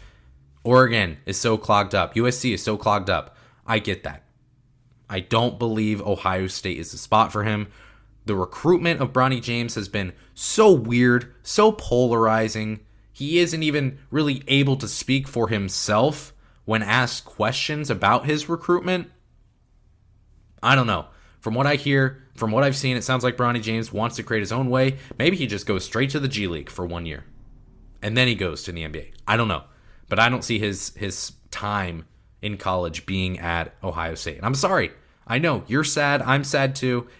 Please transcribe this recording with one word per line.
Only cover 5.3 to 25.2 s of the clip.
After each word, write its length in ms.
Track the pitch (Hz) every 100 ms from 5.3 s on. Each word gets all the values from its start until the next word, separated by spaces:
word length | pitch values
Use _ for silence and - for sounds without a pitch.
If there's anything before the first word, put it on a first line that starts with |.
| 113 120 98
believe 440 | 117 110 107 104
Ohio 460 | 104 95 95 92 95
State 300 | - 98 80
is 140 | 82
the 60 | -
spot 340 | - 110 107
for 140 | 107 107
him. 240 | 107 104 - - - _ _ 107
The 100 | 98
recruitment 640 | 90 - 160 180 170 147
of 140 | 139
Bronny 280 | 135 131 127
James 340 | 120 120 117 123
has 120 | 101
been 240 | 107 92 - - -
so 360 | - - 214
weird, 640 | 156 110 120 123 123 - -
so 280 | - - 214
polarizing. 1120 | 214 - 123 123 117 110 110 110 113 107 107 - _ _
He 280 | - 143 170
isn't 240 | 170 160
even 360 | 156 147 135 - -
really 320 | 143 147 135 -
able 280 | 139 139 135
to 120 | 110
speak 420 | - - 135 135
for 180 | 120 110
himself 840 | 110 95 - - 107 135 147 - - - _ -
when 180 | 110
asked 400 | 104 120 120 -
questions 680 | - - 107 135 - 151 143
about 360 | 101 98 120 147
his 240 | 151 151
recruitment. 600 | 170 - 175 170 185 170 _ _ _ _ _ _ _ _ _ _ _ _ _ _ _
I 140 | 120 135
don't 120 | 117
know. 180 | 90 - - - _
From 140 | 113 117
what 120 | 139
I 80 | 147
hear, 460 | 143 139 135 135 - -
from 160 | 113
what 140 | 113 139
I've 100 | 139
seen, 220 | 131 123
it 80 | -
sounds 180 | 127
like 140 | 123 120
Bronny 240 | 120 120
James 320 | 110 113 113
wants 240 | 101 117 120
to 60 |
create 180 | - 110
his 100 | 98
own 180 | 117 127
way. 280 | 127 131 135 -
Maybe 200 | -